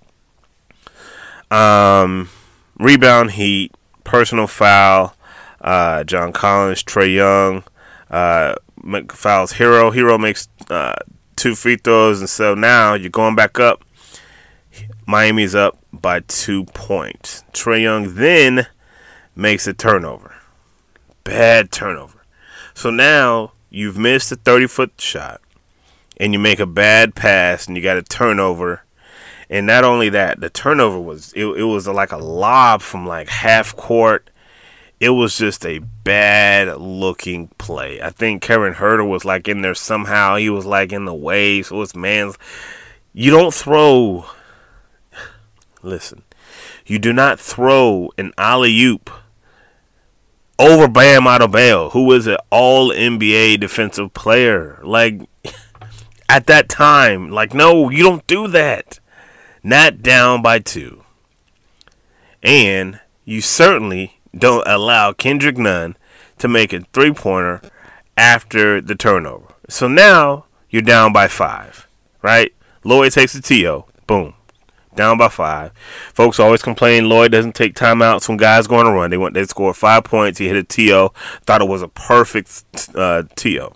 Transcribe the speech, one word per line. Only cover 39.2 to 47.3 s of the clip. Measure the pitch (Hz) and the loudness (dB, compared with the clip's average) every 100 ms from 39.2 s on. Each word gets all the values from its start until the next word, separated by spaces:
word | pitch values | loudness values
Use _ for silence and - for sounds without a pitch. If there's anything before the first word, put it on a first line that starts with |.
| 95 | -6
like, | 95 95 | -6 -6
in | 101 | -6
there | 95 | -6
somehow. | 90 - 107 104 104 98 101 | -8 -8 -8 -4 -2 0 -2
He | 107 | -4
was, | 101 | -6
like, | 95 101 95 | -4 -4 -4
in | 101 | -8
the | 95 | -12
way. | 80 73 101 101 101 | -10 -6 -2 -2 -4
So | 95 98 | -6 -10
it's | 98 | -12
man's, | 87 92 104 101 - - - - - - _ _ | -10 -6 -6 -6 -12 -20 -20 -20 -20 -20 _ _
you | - 131 | -4 2
don't | 156 175 | 4 4
throw, | - 139 151 151 131 110 90 82 - _ _ _ _ _ _ _ - - _ _ _ _ _ | -2 -2 2 4 4 2 -4 -12 -20 _ _ _ _ _ _ _ -20 -20 _ _ _ _ _
listen, | 90 90 - - _ _ _ - - - - | -14 -14 -16 -20 _ _ _ -20 -20 -20 -10
you | 104 | -4
do | 113 | -2
not | 123 139 | 0 0